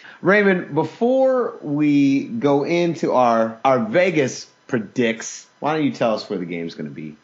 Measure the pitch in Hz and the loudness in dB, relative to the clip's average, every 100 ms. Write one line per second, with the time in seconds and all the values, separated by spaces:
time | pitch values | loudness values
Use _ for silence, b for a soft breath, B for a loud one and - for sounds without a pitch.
0 | B B 160 208 196 180 - - - - | B B 2 4 4 2 -2 -4 -4 -2
1 | 240 262 262 254 226 - 147 143 151 143 | 0 2 2 2 -2 -6 -6 0 2 4
2 | 139 139 - 113 143 139 139 175 175 151 | 4 2 -2 -2 2 2 0 0 0 0
3 | 214 127 120 113 113 - 135 127 107 165 | 0 2 4 2 0 0 0 2 2 2
4 | 185 156 123 - - _ - 120 101 - | 2 2 -2 -4 -16 _ -6 -4 -2 -2
5 | 117 113 - - - _ 139 156 143 113 | 0 -2 -10 -16 -20 _ -4 -2 -2 0
6 | 120 107 - 98 85 87 85 80 76 71 | 0 0 -4 -6 -6 -6 -8 -10 -12 -12
7 | 78 76 | -14 -16